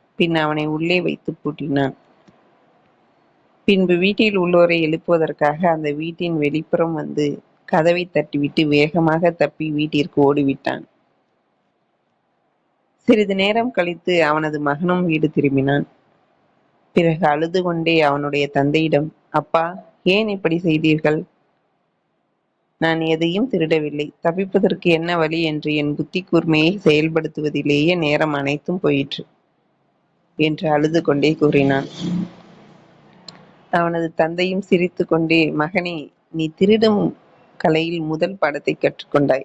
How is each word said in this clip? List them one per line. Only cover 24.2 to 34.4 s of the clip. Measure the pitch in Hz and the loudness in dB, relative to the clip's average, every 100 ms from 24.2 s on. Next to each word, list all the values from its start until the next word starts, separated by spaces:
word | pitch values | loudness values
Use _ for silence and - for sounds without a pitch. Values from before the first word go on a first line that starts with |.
தப்பிப்பதற்கு | 170 175 196 196 190 165 175 | -4 -2 -2 0 0 0 0
என்ன | 160 170 175 | 0 0 -2
வழி | 156 165 | 0 -2
என்று | 160 151 151 | -2 -2 -2
என் | 151 147 | -2 -2
புத்தி | 147 156 185 185 | -4 -6 -8 0
கூர்மையை | 170 165 156 160 208 | 0 2 2 2 2
செயல்படுத்துவதிலேயே | 160 151 160 160 156 151 151 147 143 147 160 180 | 2 2 2 -2 -4 -6 -4 -2 0 0 2 0
நேரம் | 147 151 156 | 0 0 0
அனைத்தும் | 143 139 147 - 180 | -2 -4 -4 -4 -4
போயிற்று" | 151 139 139 - - _ _ _ _ _ _ _ _ _ _ - | 0 -2 -4 -8 -16 _ _ _ _ _ _ _ _ _ _ -2
என்று | 156 151 156 | -2 0 0
அழுது | 147 156 165 | 0 2 0
கொண்டே | 160 143 147 | 0 0 0
கூறினான். | 156 147 143 139 135 139 - - - - - - - - - _ _ _ _ - - - _ - | 2 2 2 2 0 -4 -8 -6 -6 -6 -12 -20 -20 -20 -20 _ _ _ _ -20 -20 -20 _ -4
அவனது | 175 170 170 160 | 0 0 -2 -4
தந்தையும் | - 160 170 | -2 -2 0